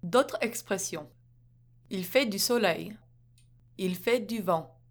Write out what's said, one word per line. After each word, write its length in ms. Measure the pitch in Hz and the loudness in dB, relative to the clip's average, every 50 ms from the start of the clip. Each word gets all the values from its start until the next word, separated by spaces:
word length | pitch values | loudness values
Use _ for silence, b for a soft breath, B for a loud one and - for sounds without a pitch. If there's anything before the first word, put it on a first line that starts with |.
| - | -8
D'autres 340 | 175 170 247 262 - - - | 2 4 4 4 4 0 -2
expressions. 680 | - 226 233 - - - 208 185 - - - 156 151 - - - _ _ _ _ _ - _ _ _ _ _ - _ - | -2 -2 -2 -6 -4 -4 -4 -2 -2 -6 -6 -8 -10 -12 -18 -20 _ _ _ _ _ -20 _ _ _ _ _ -20 _ -8
Il 140 | - 185 180 | -6 -6 -6
fait 220 | 175 - 254 285 | 2 4 4 4
du 140 | 226 196 202 | 4 0 0
soleil. 580 | - - 240 240 214 185 160 - 165 190 214 220 _ - _ _ _ _ _ - _ _ - - - _ _ - | 0 2 2 2 4 2 2 0 -4 -10 -12 -16 _ -20 _ _ _ _ _ -20 _ _ -20 -20 -20 _ _ -4
Il 180 | 190 185 185 | -2 -2 -2
fait 240 | 180 - 240 233 254 | -2 0 2 2 2
du 220 | 214 208 226 226 | 0 -2 -6 -4
vent. 380 | 190 175 175 160 156 - - - _ _ | 0 2 0 0 0 -6 -18 -20 _ _